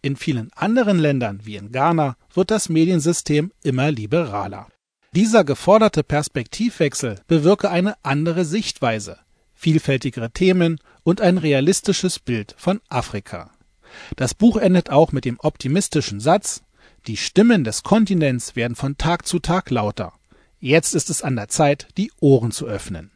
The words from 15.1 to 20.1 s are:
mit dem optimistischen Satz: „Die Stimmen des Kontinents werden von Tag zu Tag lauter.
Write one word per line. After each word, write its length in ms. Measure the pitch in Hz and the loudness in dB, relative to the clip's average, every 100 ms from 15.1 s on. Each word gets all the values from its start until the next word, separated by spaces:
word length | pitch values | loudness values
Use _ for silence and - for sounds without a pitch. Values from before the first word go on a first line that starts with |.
mit 120 | 135 | 0
dem 140 | 131 120 | -4 -4
optimistischen 800 | 151 - 131 165 - 156 - 101 | -6 -4 -2 -2 0 -2 -2 -4
Satz: 440 | 120 196 - - _ _ _ _ - | 0 0 0 -10 _ _ _ _ -12
„Die 100 | 107 | -8
Stimmen 460 | - 180 226 220 | 0 4 4 4
des 200 | 120 - | 0 -6
Kontinents 720 | - 220 214 185 147 123 - - | 0 2 4 2 0 -2 -6 -4
werden 200 | 120 120 | -4 -4
von 220 | 135 147 | -8 -2
Tag 280 | 160 170 - | -2 -2 -2
zu 140 | 175 | -4
Tag 300 | - 180 - | 0 -2 -2
lauter. 440 | 120 107 - 90 | -2 -2 -6 -12